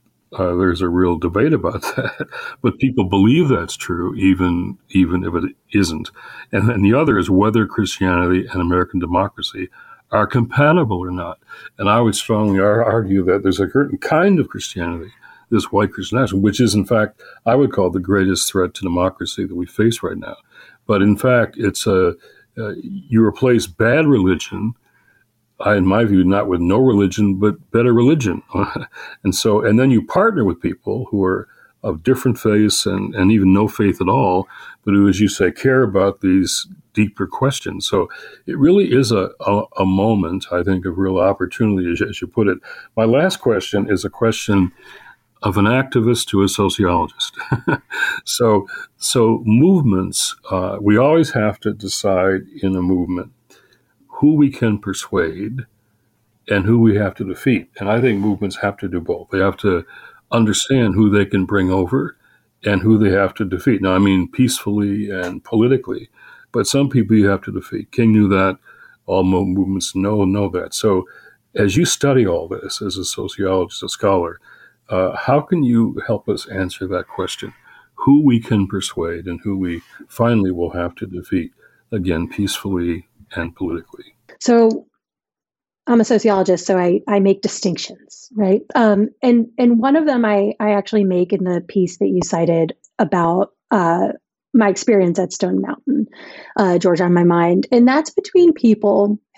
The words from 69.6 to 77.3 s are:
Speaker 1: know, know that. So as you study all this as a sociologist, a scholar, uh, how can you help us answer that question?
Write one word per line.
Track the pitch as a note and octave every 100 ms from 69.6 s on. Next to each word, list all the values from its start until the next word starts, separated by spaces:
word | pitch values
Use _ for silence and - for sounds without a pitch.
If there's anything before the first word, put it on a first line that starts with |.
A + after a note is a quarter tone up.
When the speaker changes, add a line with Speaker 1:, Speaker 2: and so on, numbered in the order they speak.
| G2 F#2+ -
Speaker 1:
know, | F#2+ G2 G#2+
know | F#2+ G2+ G2
that. | F2+ E2
So | - A2 F#2 - - - _ _
as | - G2+ F#2+
you |
study | - - C#3 C3 G2+
all | E2+ E2+
this | F#2+ F#2+ -
as | G#2 F#2+
a |
sociologist, | F2 - F#2+ - F#2+ F#2+ F2 -
a | -
scholar, | - G2+ F#2+ E2+ - _ - - _ -
uh, | F#2 F#2
how | - - C#3+
can | - F3
you | B2+ A#2 A2+ - -
help | G#2+ -
us | F#2+ -
answer | G2 F#2 - F#2+
that | F2+ -
question? | - F#2